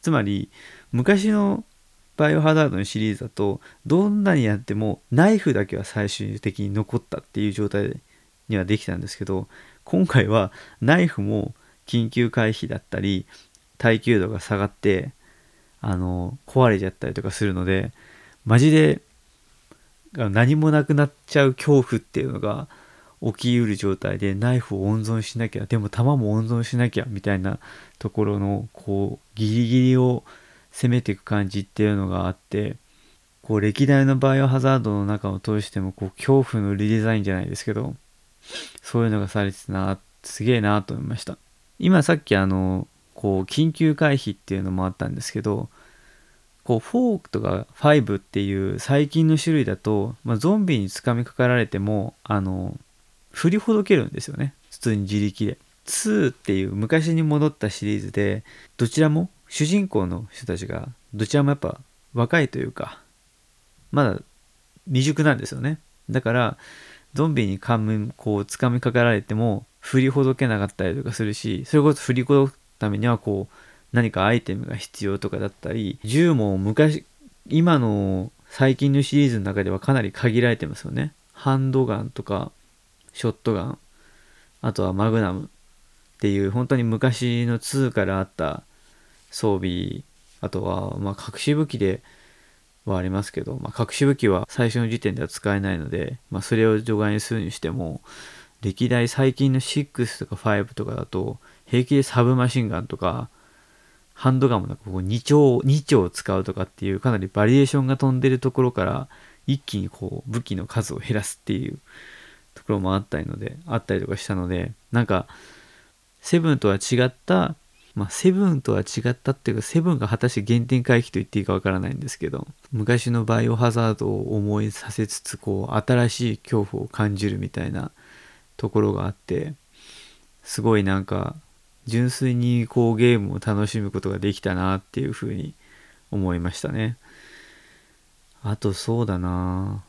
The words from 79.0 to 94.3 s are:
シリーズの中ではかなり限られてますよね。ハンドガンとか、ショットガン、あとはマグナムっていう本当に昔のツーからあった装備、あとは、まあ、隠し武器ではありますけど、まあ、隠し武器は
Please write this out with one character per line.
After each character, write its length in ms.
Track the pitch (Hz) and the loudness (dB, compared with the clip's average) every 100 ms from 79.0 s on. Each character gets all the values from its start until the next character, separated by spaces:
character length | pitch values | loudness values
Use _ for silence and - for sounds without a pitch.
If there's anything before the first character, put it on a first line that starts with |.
シ 140 | 139 143 | 2 4
リ 100 | 143 | 4
ー 20 | |
ズ 100 | 117 | 2
の 60 | 95 | -2
中 180 | 98 | -2
で 60 | 95 | 0
は 100 | 92 | -2
か 140 | - | 0
な 80 | 135 | 0
り 100 | 101 | 0
限 300 | - 123 113 | -2 0 2
ら 80 | 120 | 2
れ 80 | 113 | 0
て 80 | 76 | -4
ま 80 | - | -8
す 60 | |
よ 100 | - | -8
ね。 220 | 120 147 _ _ | -6 -6 _ _
ハ 240 | - - 135 | -8 -2 0
ン 160 | 131 | 2
ド 140 | 131 127 | 0 0
ガ 160 | 107 | -2
ン 80 | 107 | -6
と 140 | - | -10
か、 280 | - 98 - _ _ _ _ _ _ - | -6 -4 -6 _ _ _ _ _ _ -6
シ 120 | 117 | -4
ョ 20 | |
ッ 20 | |
ト 220 | - - | -2 -2
ガ 100 | 104 | -2
ン、 140 | 98 - _ _ _ _ _ _ _ _ | -2 -10 _ _ _ _ _ _ _ _
あ 120 | 117 | -6
と 100 | 101 | -2
は 80 | 95 | -2
マ 180 | 95 107 | 0 2
グ 120 | 113 | 2
ナ 100 | 101 | 0
ム 140 | 92 - | -4 -10
っ 720 | _ _ _ _ _ _ _ | _ _ _ _ _ _ _
て 100 | 104 | -2
い 80 | 98 98 | 0 0
う 60 | |
本 160 | 110 127 | -2 0
当 80 | 131 | 0
に 80 | |
昔 640 | 117 110 131 117 123 120 120 | 0 0 0 0 -2 -2 -2
の 140 | 117 | -2
ツ 260 | - 139 131 | -4 -2 0
ー 60 | |
か 120 | 110 | 0
ら 160 | 98 95 | -2 -2
あ 40 | |
っ 60 | 95 | -4
た 340 | - 78 - - _ _ _ _ _ _ | -4 -6 -6 -12 _ _ _ _ _ _
装 240 | - 110 98 | -4 0 0
備、 480 | 92 87 92 - - _ _ _ | -2 -4 -6 -8 -14 _ _ _
あ 80 | 104 | -8
と 140 | 95 | -6
は、 340 | 92 92 98 92 | -4 -4 -6 -6
ま 180 | 98 101 | -6 -8
あ、 140 | - | -12
隠 60 | - | -8
し 160 | - 147 | -2 0
武 100 | 156 | -2
器 140 | 127 | -2
で 240 | 98 95 _ _ _ _ _ _ _ _ - | -2 -2 _ _ _ _ _ _ _ _ -4
は 120 | 95 | -4
あ 40 | |
り 80 | 90 | -2
ま 140 | 95 | -4
す 80 | 104 | -4
け 100 | - - | -8 -8
ど、 120 | 131 | -8
ま 100 | - | -10
あ、 80 | - | -6
隠 120 | 113 | -6
し 120 | - 139 | 0 0
武 120 | 139 | 2
器 100 | |
は 180 | 113 | 2